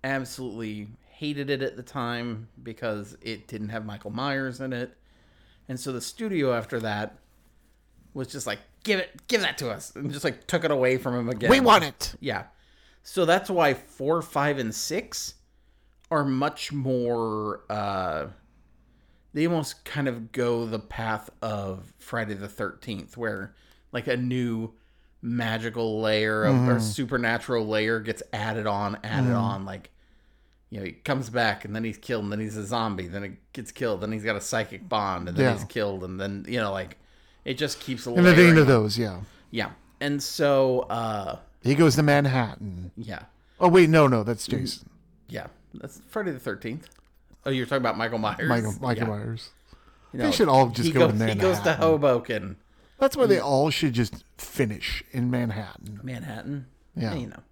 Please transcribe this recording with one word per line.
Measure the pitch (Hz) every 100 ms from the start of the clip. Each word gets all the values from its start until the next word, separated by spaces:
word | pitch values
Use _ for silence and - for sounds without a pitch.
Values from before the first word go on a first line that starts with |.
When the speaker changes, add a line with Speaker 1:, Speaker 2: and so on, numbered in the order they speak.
Speaker 1:
absolutely | 135 135 127 - 127 107 110 107 104 113 _
hated | - 151 143 139
it | 139
at | 135 110
the |
time | 127 143 117 120 120 107 110 -
because | 120 110 117 107 98 -
it | 113 107 -
didn't | 113 107
have | 113
Michael | 107 104 104
Myers | 110 139 135 131 123
in | 131
it. | 123 127 _ _ _ _ _ _ _ -
And | 127
so | 143
the | 123
studio | - - 220 185 135
after | 120 113 123
that | 110 104 107 - _ _ _ _ _ _ _ _ _
was | 131 131
just | 143 120
like, | 104 _ _
"Give | - 196
it, | 180 - -
give | 226
that | 170 -
to | 127
us," | 98 - -
and | 139
just, | 143
like, | 160 117 -
took | 175
it | 156
away | 143 127 127
from | 131 123
him | 117
again. | 131 -
Speaker 2:
We | 262
want | 247 214
it. | 151 - - -
Speaker 1:
Yeah. | 143 104 - _ _ _ _ _
So | - -
that's | 165 185 196
why | 180 151
four, | 131 - - 135 165
five, | 156 147 147 139
and | 113
six | 107 - 175 247 - - - _ _ _ _ _ _ _
are | 160
much | 139 131 139 - -
more, | 143 131 127 120 117 113 107 107 101 -
uh, | 107 101 98 92 78 71 - _ _ _ _ _ _ _ _ _
they | 147 165
almost | 170 143 -
kind | - 147 139
of | 117 113
go | 131 120 117 117
the | 110
path | - - 113 107 - _
of | 113 104 98 95 90 _
Friday | - 120 107
the | 101 101
Thirteenth, | - 104 - - 101 - -
where, | 113 104 98 - _ _ _
like, | 127 123
a | 123
new | 123 127 120 113 113 - _ _ _ _
magical | 117 120 113 113 113 117 113 107
layer | 110 107 110 110
of, | 107 131 123
or |
Speaker 2:
Mm-hmm. | 117
Speaker 1:
supernatural | 110 104 127 131 117 117 - 120 107
layer | 107 110 113
gets | 107 110 -
added | 107 107 110 107
on, | 101 101 107
added | 107 135 123
Speaker 2:
Mm-hmm. | 113
Speaker 1:
on. | 104 98
Like, | 98 95 - _ _ _ _ _ _ _ _
you | 110
know, | 95
he |
comes | - - 135 113
back, | 120 117 101
and | 101
then | 107
he's | 113 101
killed, | - 117
and | 104
then | 104
he's | 107 107
a | 101
zombie, | 120 113 95 90
then | 98
it | 101 101 _
gets | - 110
killed, | - 123 98
then | 107
he's | 110
got | 107 104
a |
psychic | - 117 107 101 -
bond, | 110 101 92 87
and | 87
then | 131
Speaker 2:
Yeah. |
Speaker 1:
he's | 110
killed, | 107 120 104 95
and | 90 92
then, | 98 101 110
you | 120
know, | 107
like, | 95 87 - _ _ _ _
it | - 131
just | 147 -
keeps | - 123 123
Speaker 2:
In | 120
the |
vein | 180 170
Speaker 1:
layering | 175 160
Speaker 2:
of |
Speaker 1:
on. | 135
Speaker 2:
those, | 123 107 104
yeah. | 110 90 95 - _
Speaker 1:
Yeah. | 113 104 - _ _
And | 143 143
so, | 143 - 147 139 135 127 -
uh, | 113 113 107 92 - - _
Speaker 2:
He | 120
goes | 143 160 131
to |
Manhattan. | 147 143 143 131 113 - 101 90 90 -
Speaker 1:
Yeah. | 113 95 - _ _ _
Speaker 2:
Oh, | 185
wait, | 180 165
no, | 160 143
no, | 120
that's | 104 113 -
Speaker 1:
Mm, |
Speaker 2:
Jason. | - 131 - - _ _ _ _
Speaker 1:
yeah. | - - - _
That's | - 131 - -
Friday | 220 196
the | 131
Thirteenth. | 127 98 117 139 - _ _ _ _ - -
Oh, |
you're | 131 120
talking | 139
about | 123 101
Michael | 113 113
Myers? | 107 101 -
Speaker 2:
Michael, | 117 107 101
Michael | 131 110
Speaker 1:
Yeah. | 113
Speaker 2:
Myers. | 104 110 113 - _ _ - _ _ _
Speaker 1:
You | -
Speaker 2:
They | 302
Speaker 1:
know, |
Speaker 2:
should | 269 185
all | 135 127
just | 117 165
Speaker 1:
he |
Speaker 2:
go | 139 123
to |
Speaker 1:
goes, | 107 113
he |
goes | 104 185 180
to |
Speaker 2:
Manhattan. | 170 151
Speaker 1:
Hoboken. | 160 156 143 123 120 110 95 87 _ _ _ _
Speaker 2:
That's | 269 285
where | 240
they | 190
Speaker 1:
Mm. |
Speaker 2:
all | 135 135 151
should | 139 156
just | 120 113 - _ -
finish, | - - 120 104 - - -
in | 131 123
Manhattan. | 123 120 101 101 - - 104
Speaker 1:
Manhattan? | 127 123 160 110 - 143 127 _ _
Speaker 2:
Yeah. | - 220
Speaker 1:
Yeah, | 170
you | 123
know. | - _